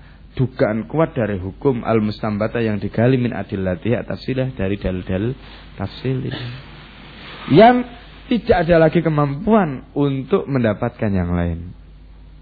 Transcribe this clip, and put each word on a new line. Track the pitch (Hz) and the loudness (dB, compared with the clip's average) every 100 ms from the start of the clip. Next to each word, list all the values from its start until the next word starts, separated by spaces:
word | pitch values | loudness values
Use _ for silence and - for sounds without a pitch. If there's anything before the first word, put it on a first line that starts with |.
| - - - | -20 -20 -10
dugaan | - 123 - 127 110 107 | -4 -2 0 0 0 -2
kuat | 147 156 | -2 0
dari | 135 104 98 | 0 -2 -2
hukum | 95 95 139 123 - | -6 -4 -2 -2 0
al | 113 | 0
mustambata | 107 104 113 104 110 120 | 0 -2 -4 -2 -2 -2
yang | 113 101 | -2 -2
digali | 101 - 120 131 | -2 2 2 2
min | 120 | 0
adillatiha | 104 98 98 92 90 107 117 | -4 -6 -4 -2 -2 -2 -2
tafsilah | - 98 - 127 131 127 | -4 -8 -4 -4 -4 -4
dari | 95 98 | -4 -2
dalil-dalil | 95 92 87 92 113 131 - - - - | -2 -4 -4 -2 -2 -6 -12 -20 -18 -10
tafsili | 98 - 127 131 127 127 120 127 - - - - - - - - - | -10 -6 -4 -4 -6 -8 -10 -12 -16 -20 -20 -20 -20 -20 -18 -14 4
yang | 143 226 247 247 - - - - | 8 8 6 0 -12 -20 -20 -2
tidak | 240 - 190 170 | 0 2 2 4
ada | 170 160 | 6 6
lagi | 170 | 4
kemampuan | 160 151 147 143 202 220 165 131 - | 2 2 0 -2 2 4 4 -2 -6
untuk | 143 143 135 127 196 - | -2 0 0 0 -2 0
mendapatkan | 135 113 98 120 - 107 | 2 2 0 -4 -2 0
yang | 98 87 | 0 0
lain. | 87 87 82 87 - - - - - - - | 0 0 -4 -8 -16 -20 -20 -20 -20 -20 -20